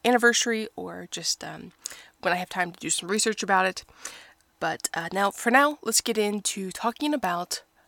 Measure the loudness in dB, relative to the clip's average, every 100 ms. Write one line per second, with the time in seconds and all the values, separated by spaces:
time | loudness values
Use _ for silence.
0 | 4 6 6 4 2 0 -4 -8 -10 -10
1 | -12 -6 -4 -4 -6 -12 -16 -16 -14 -14
2 | -20 _ -2 -2 -2 -4 -4 -4 -4 -4
3 | 0 0 0 0 2 2 2 -2 -12 -16
4 | -16 -16 -20 _ _ _ -6 -4 -4 -4
5 | -4 0 0 0 4 6 4 2 0 0
6 | 2 2 0 0 -4 -4 -8 -4 -4 -2
7 | -2 0 0 -2 -4 -8 -10 _